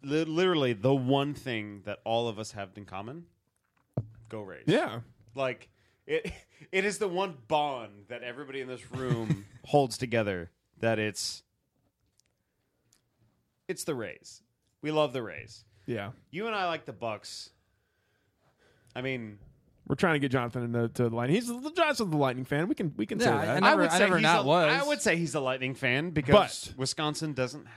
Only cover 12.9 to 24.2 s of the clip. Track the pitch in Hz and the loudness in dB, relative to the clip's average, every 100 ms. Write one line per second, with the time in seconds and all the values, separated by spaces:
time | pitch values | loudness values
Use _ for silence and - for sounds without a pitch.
12.9 | _ _ _ _ _ _ _ - 185 - | _ _ _ _ _ _ _ -10 -8 -6
13.9 | 131 101 - - - _ _ _ _ 147 | -6 -6 -12 -18 -20 _ _ _ _ -2
14.9 | 156 147 127 107 73 60 - _ _ - | 0 2 0 -6 -10 -14 -20 _ _ -6
15.9 | 113 98 - _ 160 226 208 180 160 151 | -6 -6 -12 _ -8 -6 -2 -2 -4 -8
16.9 | 104 117 104 - - - _ _ _ _ | -8 -6 -6 -10 -14 -16 _ _ _ _
17.9 | _ _ _ _ _ _ _ _ _ _ | _ _ _ _ _ _ _ _ _ _
18.9 | 127 131 127 110 104 - - _ _ - | -8 -6 -6 -8 -14 -20 -20 _ _ -4
19.9 | 143 185 147 135 127 120 123 120 117 117 | 2 2 4 2 0 0 -4 -2 0 0
20.9 | 123 120 117 127 196 240 240 294 339 311 | 2 0 0 2 2 0 -6 -4 2 2
21.9 | 254 202 151 135 127 135 147 185 302 170 | 2 0 2 2 0 -2 0 0 -2 -2
22.9 | - 214 220 233 143 156 135 220 311 170 | -4 -4 0 2 2 2 4 6 6 6
23.9 | 180 202 175 | 6 6 6